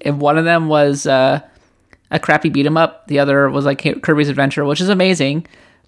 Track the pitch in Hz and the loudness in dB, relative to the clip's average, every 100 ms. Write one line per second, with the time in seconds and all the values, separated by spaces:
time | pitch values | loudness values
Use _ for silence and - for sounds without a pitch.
0 | 143 143 147 156 165 170 160 151 143 143 | -6 -2 0 2 2 0 2 2 2 0
1 | 147 131 131 139 - _ _ _ _ _ | 0 2 2 0 -6 _ _ _ _ _
2 | - 170 - 151 160 139 147 160 165 - | -6 -4 0 0 0 0 0 2 0 -4
3 | - 143 143 139 139 139 139 139 147 - | -4 -2 2 2 0 0 -2 -2 -4 -2
4 | - 151 147 139 135 151 143 147 185 185 | 0 0 0 0 -2 -2 -2 -2 0 0
5 | 185 175 139 151 - - _ _ | 0 0 -2 -4 -8 -16 _ _